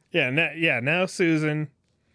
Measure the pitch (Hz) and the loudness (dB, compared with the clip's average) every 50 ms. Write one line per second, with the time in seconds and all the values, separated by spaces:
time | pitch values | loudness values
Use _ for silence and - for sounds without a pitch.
0 | _ _ - 165 139 127 131 156 170 151 147 165 165 165 135 117 120 143 165 180 | _ _ 0 0 0 2 2 0 0 -2 -2 -2 0 0 0 0 0 0 0 0
1 | 185 180 - - 180 165 160 151 156 151 151 151 151 - _ _ _ _ _ _ | 0 -2 0 0 2 2 2 2 0 0 -2 -2 -4 -6 _ _ _ _ _ _
2 | _ _ | _ _